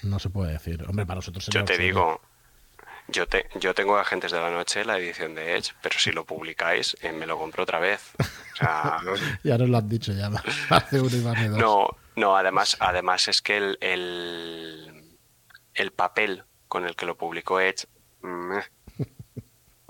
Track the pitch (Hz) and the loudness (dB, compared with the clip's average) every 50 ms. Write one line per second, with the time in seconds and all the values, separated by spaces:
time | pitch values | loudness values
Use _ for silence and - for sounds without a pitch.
0 | - 98 98 95 - 95 92 - 92 82 78 78 - 85 82 80 80 - 95 104 | -4 -2 -2 -2 -2 -2 -2 0 0 0 -2 -2 -4 -4 -6 -4 -4 -4 -2 -2
1 | 101 85 95 92 - - 85 95 - - - 95 101 92 92 87 87 92 92 98 | -2 -2 -4 -6 -6 -8 -8 -8 -4 0 2 2 2 2 2 4 4 4 4 4
2 | 87 80 80 - - _ _ _ _ _ _ - - _ _ - - - - - | 4 4 2 -2 -6 _ _ _ _ _ _ -20 -20 _ _ -20 -20 -20 -20 -18
3 | - - - - 85 - - 95 - - - 98 95 92 90 - 101 98 104 101 | -10 -4 -2 -2 0 2 2 0 0 0 -4 -2 0 0 2 2 4 4 4 4
4 | 95 - 101 92 92 87 87 85 85 85 85 87 - - - 101 107 113 107 92 | 4 2 0 -2 -2 -2 -2 0 0 0 -2 -2 -2 -2 -2 -2 0 0 0 -2
5 | 90 87 85 - 85 80 80 78 78 82 87 - - - - - - - - - | -2 -4 -6 -6 -8 -8 -6 -6 -4 -2 -2 -2 -2 -4 -8 -6 -4 -2 0 0
6 | - - 80 82 80 - 80 78 80 80 80 - 85 85 87 - - - - - | 0 0 0 -2 -4 -6 -8 -8 -8 -8 -4 -2 0 2 2 2 0 -2 -4 -4
7 | - 82 80 80 80 80 82 78 80 80 - - 92 - 85 80 87 95 104 98 | -6 -6 -6 -4 -4 -4 -4 -4 -4 -6 -4 -4 -2 0 0 0 2 2 0 0
8 | - - - - - - - - - - - - 87 82 80 78 76 78 78 82 | -6 -8 -2 -2 -2 -2 -2 -12 -18 -14 -6 -2 0 0 0 0 0 -2 -2 -2
9 | 90 92 98 101 - 147 - - - 151 123 120 127 123 123 120 107 104 113 113 | -2 -4 -4 -2 -2 -4 -6 -2 0 2 2 4 4 4 4 2 2 0 -2 -4
10 | - 104 98 98 101 101 107 110 - 117 120 - - - - - - - 139 135 | -2 -4 -4 -4 -4 -4 -4 -4 -2 -4 -4 -2 0 4 4 4 4 2 0 2
11 | 131 127 123 123 117 117 117 110 117 107 104 107 117 110 107 101 101 - - - | 2 2 0 0 0 0 0 2 2 2 2 4 4 6 6 6 4 2 0 -6
12 | - - - 113 110 98 95 95 95 95 95 95 101 - - - 104 92 90 90 | -14 -8 -2 2 4 4 6 6 4 4 4 4 2 2 2 2 2 2 2 2
13 | 90 90 92 90 - - 95 - - - 104 104 101 98 95 - - 95 90 90 | 2 2 2 2 2 2 2 0 2 2 2 2 2 2 0 0 0 0 0 0
14 | 90 90 87 87 87 85 85 85 85 85 82 82 82 80 80 80 78 78 78 78 | -2 -4 -6 -6 -6 -6 -8 -8 -8 -8 -10 -10 -12 -12 -14 -16 -18 -20 -20 -20
15 | 78 80 - _ _ _ _ _ _ _ - - _ _ - - 98 95 - - | -20 -20 -20 _ _ _ _ _ _ _ -20 -20 _ _ -4 -2 -2 -2 0 -2
16 | 92 90 - - 107 101 95 90 - _ _ _ _ - - 90 90 87 85 - | -2 0 2 0 0 0 -2 -4 -8 _ _ _ _ -6 -4 -4 -4 -4 -4 -4
17 | 90 87 85 - 85 85 85 85 - - 92 92 92 95 95 - - _ _ _ | -4 -6 -4 -6 -6 -6 -6 -6 -2 0 2 4 4 2 0 -2 -8 _ _ _
18 | _ _ _ _ - 92 87 87 87 90 95 101 92 - _ _ - - - - | _ _ _ _ -10 -8 -8 -6 -6 -4 -4 -6 -6 -8 _ _ -20 -14 -6 -6
19 | 131 - _ - - _ - - - _ _ _ _ _ _ _ _ | -6 -6 _ -20 -20 _ -16 -18 -18 _ _ _ _ _ _ _ _